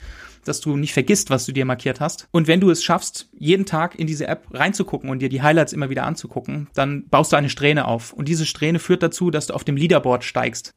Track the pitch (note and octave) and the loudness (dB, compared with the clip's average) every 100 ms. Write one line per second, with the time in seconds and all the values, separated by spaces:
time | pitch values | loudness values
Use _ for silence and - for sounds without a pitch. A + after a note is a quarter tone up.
0 | - - - - - D3 D3+ C#3+ D3 - | -18 -18 -20 -12 -8 -4 -2 -2 0 0
1 | C3+ G3+ - C3 - C3+ C3 B2 C3+ B2+ | 2 2 2 -2 0 -2 -2 -2 -4 -2
2 | D3+ - - F3 D#3 E3+ F#3+ E3 - D#3+ | -4 -6 -2 0 4 6 6 4 2 -2
3 | - - - - D3 F#3+ F#3+ D#3 E3+ - | -2 -12 -18 -6 2 2 2 -2 -2 -4
4 | D#3 D3+ - D#3+ - B2+ E3 G3+ - - | -6 -4 -6 -6 -8 -2 -2 0 -4 -4
5 | C3+ C3 C3 B2+ D3 E3 D3 - C#3 C3+ | -6 -4 -2 2 4 4 2 -2 -4 -4
6 | B2+ E3 - C3+ B2+ D3 C#3+ - C#3 C#3+ | -4 -6 -8 -10 -8 -8 -6 -2 -2 -2
7 | - C#3 D#3 D3+ C#3+ - C#3+ D3 B2+ A#2 | 2 4 6 2 2 2 2 2 2 -2
8 | - - C#3+ E3 D#3 - D3+ E3+ - F#3 | -4 -8 -2 -2 -2 -2 0 0 2 2
9 | E3+ - F3+ D3+ - - - C#3 E3 D3+ | 2 0 0 0 -4 -6 -2 0 2 2
10 | B2+ B2 - B2+ A#2+ A#2 - | 2 0 -2 -4 -4 -6 -14